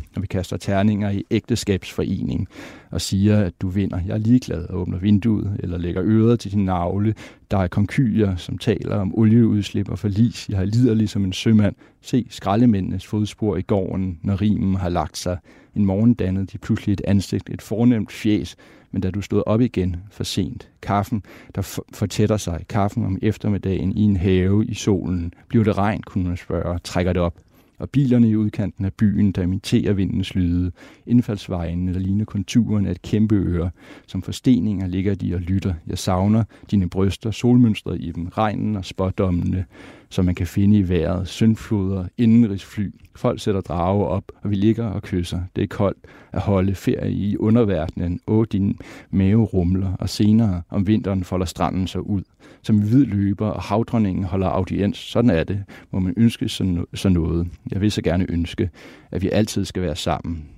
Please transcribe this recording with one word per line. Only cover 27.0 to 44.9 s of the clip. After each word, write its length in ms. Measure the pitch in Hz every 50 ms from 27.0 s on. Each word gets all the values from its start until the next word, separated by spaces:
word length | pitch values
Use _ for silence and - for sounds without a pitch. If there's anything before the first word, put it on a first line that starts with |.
| 87 92
det 100 | 87 90
op. 120 | 87 85 - - - _ _ _ _ _ _ -
Og 120 | - -
bilerne 380 | - 139 143 123 123 123 117 110
i 80 | 107
udkanten 480 | 107 107 104 - - 101 90 - - 98
af 80 | 95
byen, 400 | - - 110 101 101 107 104 98
der 100 | 87 98
imiterer 500 | 90 90 95 95 - - 123 113 - -
vindens 420 | 104 95 95 - 82 92 98 - -
lyde. 380 | 95 90 87 85 87 90 90 - - - - - _ -
Indfaldsvejene, 880 | - 120 123 117 - 104 95 - - 95 87 85 82 85 90 90 92 90
der 60 | 95
ligner 240 | 95 95 98 104 107
konturen 600 | - - 104 98 - - 123 107 98 107 104 98
af 40 | 90
et 120 | 90 -
kæmpe 320 | - - - 107 110 104 110
øre. 360 | 98 85 87 87 85 85 92 - _ - - - - -
Som 160 | - - 95
forsteninger 640 | 90 - - - - 139 123 95 90 107 101 92 95
ligger 280 | 90 90 98 92 101 98
de 200 | 90 104 98 90
og 60 | 87
lytter. 340 | 87 85 95 95 - 101 85 80 -
Jeg 120 | - - -
savner 460 | - 104 92 90 95 104 107 113 107 - - - - -
dine 180 | 110 101 90 87
bryster, 420 | - 92 95 98 92 - - 113
solmønstret 680 | 104 - - 120 123 123 123 110 101 - - - 90 87
i 120 | - 85
dem, 140 | 80 85 82
regnen 500 | 90 - 107 110 104 101 92 107 107 107
og 80 | 98 90
spådommene, 800 | - - - 95 92 - - 98 92 90 87 92 92 92 92 90 - - - - - - - - -
som 140 | - - 92
man 100 | 90 85
kan 120 | - 95
finde 320 | - - 101 101 101 107 104
i 100 | 95 87
vejret. 400 | 92 85 78 82 90 90 92 85
Syndfloder, 760 | - - 113 110 110 - - - 113 101 92 95 98 95 92 90 - -
indenrigsfly. 760 | 120 113 113 120 117 101 98 92 - - - 104 101 - - - - - -
Folk 240 | - - 120 - -
sætter 200 | - 113 98 98
drage 460 | - - 80 87 85 92 98 104 95
op, 180 | 64 87 101 - - - _
og 80 | - 104
vi 40 | 104
ligger 280 | 95 98 110 107 117 117
og 160 | 107